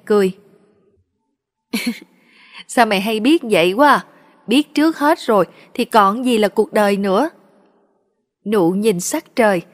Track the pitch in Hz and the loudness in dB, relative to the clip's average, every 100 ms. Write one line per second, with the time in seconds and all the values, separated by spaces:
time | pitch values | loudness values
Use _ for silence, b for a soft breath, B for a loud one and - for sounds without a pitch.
0 | - 208 190 - _ _ _ _ _ _ | -2 0 0 -4 _ _ _ _ _ _
1 | _ _ _ _ _ _ _ 226 - 220 | _ _ _ _ _ _ _ -8 -8 -8
2 | - B B B B B B - 226 208 | -12 B B B B B B -2 0 0
3 | 208 220 226 330 240 196 175 196 294 226 | -4 -2 2 0 2 0 2 2 2 2
4 | - b b b - 247 294 - 311 - | -2 b b b -2 -2 -2 -2 -2 0
5 | 294 339 - 214 170 B B - 233 226 | -2 -2 0 0 0 B B -6 0 2
6 | 196 214 254 226 208 - 208 214 208 202 | 2 0 -2 0 0 0 -2 0 0 0
7 | 196 190 302 - _ _ _ _ _ _ | 0 0 -2 -6 _ _ _ _ _ _
8 | _ _ _ _ 196 214 170 185 214 175 | _ _ _ _ -4 0 0 0 -2 -2
9 | - 302 - - 220 190 - | -4 -8 -6 -2 0 0 -6